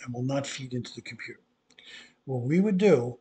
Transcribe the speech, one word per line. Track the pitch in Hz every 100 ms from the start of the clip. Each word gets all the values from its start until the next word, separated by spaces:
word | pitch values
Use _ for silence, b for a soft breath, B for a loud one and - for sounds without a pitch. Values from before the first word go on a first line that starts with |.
and | 127
will | 123
not | 127 139 135
feed | - 131
into | 123 - -
the |
computer. | - 113 - - _ _ _ _ B B B B -
What | 127
we | 120 170
would | 208 185
do, | 208 143 120 123